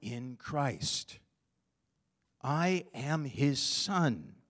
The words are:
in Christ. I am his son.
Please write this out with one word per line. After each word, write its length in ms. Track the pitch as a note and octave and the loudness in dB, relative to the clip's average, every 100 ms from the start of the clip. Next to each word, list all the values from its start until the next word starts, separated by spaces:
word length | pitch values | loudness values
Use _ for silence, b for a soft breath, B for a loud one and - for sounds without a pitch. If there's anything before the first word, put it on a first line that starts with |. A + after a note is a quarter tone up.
in 360 | A2+ A#2+ B2+ B2 | -10 -8 -8 -12
Christ. 800 | - D3+ C#3 - - - - - _ _ _ _ _ _ _ _ _ _ _ _ | -6 0 0 0 -4 -4 -6 -16 _ _ _ _ _ _ _ _ _ _ _ _
I 440 | C3 D3+ F3+ F3+ - | -2 2 2 2 -2
am 320 | - C#3 D#3 C#3 | -6 -2 0 -2
his 340 | G#2+ C#3 C3+ | 2 2 2
son. 760 | - - - F#3+ D#3 A2+ - - _ | 0 0 0 4 4 2 -4 -18 _